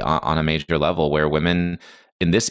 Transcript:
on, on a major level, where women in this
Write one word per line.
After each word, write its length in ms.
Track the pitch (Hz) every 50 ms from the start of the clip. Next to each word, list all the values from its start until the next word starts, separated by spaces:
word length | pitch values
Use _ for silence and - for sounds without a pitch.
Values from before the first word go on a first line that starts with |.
| 50
on, 140 | - 80 -
on 160 | - 67 80
a 60 | 80 78
major 340 | 78 78 80 76 - 82
level, 320 | 76 76 80 87 85 78 73
where 180 | 73 76 76
women 520 | 76 76 76 80 87 87 87 87 87 87 - - - - - - _ _ -
in 100 | 92 85
this 180 | 85 113 - -